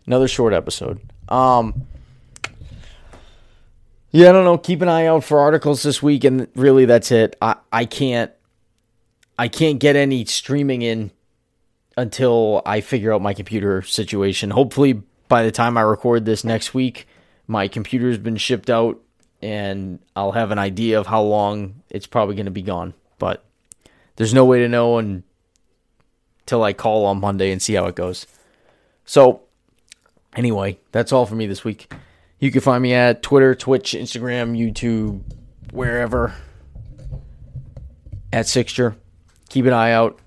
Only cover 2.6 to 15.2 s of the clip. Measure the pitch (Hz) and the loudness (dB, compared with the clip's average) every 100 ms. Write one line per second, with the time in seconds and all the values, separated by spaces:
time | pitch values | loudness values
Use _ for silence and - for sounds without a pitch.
2.6 | - - - - - - - - _ _ | -20 -20 -20 -20 -20 -20 -20 -20 _ _
3.6 | _ _ _ _ _ 156 175 185 180 170 | _ _ _ _ _ 8 10 10 6 2
4.6 | - 170 180 165 165 160 - 147 143 156 | 0 -2 0 2 2 2 2 4 4 2
5.6 | 151 139 147 131 147 143 131 131 123 - | 0 0 -2 0 0 2 2 2 -2 2
6.6 | 131 131 127 120 - 117 110 - 110 - | 6 6 6 4 4 2 2 0 -4 -4
7.6 | _ 113 117 - 135 120 113 _ _ _ | _ -4 -4 -4 -4 -4 -6 _ _ _
8.6 | _ _ _ _ _ _ _ - 120 - | _ _ _ _ _ _ _ -6 -6 -2
9.6 | 160 139 147 139 139 131 110 - - 143 | -2 2 2 2 2 -2 -4 -8 -4 -4
10.6 | 143 127 117 113 104 - _ _ _ _ | -2 -2 -4 -4 -8 -14 _ _ _ _
11.6 | _ _ _ - 120 - 127 117 110 104 | _ _ _ -8 -6 -2 2 2 2 0
12.6 | - 107 - 131 104 107 101 98 98 107 | -2 -4 -4 -4 0 0 -2 -6 -6 -4
13.6 | 101 95 95 - 101 101 98 92 104 101 | -2 -2 -4 -6 -4 -2 -2 -2 -2 0
14.6 | 139 - 139 113 - _ | 0 2 0 0 -8 _